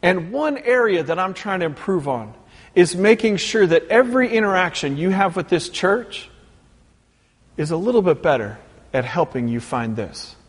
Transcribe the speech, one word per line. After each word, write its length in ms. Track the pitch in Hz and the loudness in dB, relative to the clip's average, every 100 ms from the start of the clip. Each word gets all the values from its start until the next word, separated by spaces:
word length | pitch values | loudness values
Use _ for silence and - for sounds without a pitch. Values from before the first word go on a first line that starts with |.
And 300 | 180 185 165 | 2 0 -2
one 260 | 254 302 277 | -4 -4 -4
area 460 | 233 254 233 180 | 0 2 2 0
that 160 | 151 165 | -2 -2
I'm 140 | 185 | -4
trying 260 | 185 214 190 | -6 -6 -4
to 60 | 165 | -4
improve 420 | 139 - 185 143 | -6 -4 -2 -2
on 260 | 127 107 - - - - | -6 -8 -18 -20 -20 -2
is 220 | - 175 175 | 4 4 4
making 400 | 202 220 220 202 | 4 4 4 0
sure 280 | - 220 | -2 2
that 220 | 185 165 - | 4 4 4
every 480 | 220 247 254 247 226 | 2 4 2 2 2
interaction 600 | 208 190 175 - 143 139 | 2 2 0 -2 -6 -2
you 140 | 175 | 0
have 260 | 190 196 175 | 2 0 -2
with 120 | - | 0
this 200 | 170 - | 0 0
church 600 | - 185 208 233 - - - _ _ _ _ _ _ _ _ _ _ _ - | -2 0 0 -2 -16 -20 -20 _ _ _ _ _ _ _ _ _ _ _ -8
is 140 | 151 | -4
a 60 | 165 | -2
little 260 | 202 240 | 2 2
bit 180 | 180 147 | 2 2
better 380 | 170 135 104 110 - - - | 2 0 -2 -10 -20 -20 -4
at 120 | 135 | -4
helping 420 | 123 160 170 131 120 | -2 -2 -2 -2 -4
you 140 | 117 | -4
find 340 | - 127 113 | -4 -6 -4
this. 400 | 110 95 - - - | -6 -8 -10 -18 -20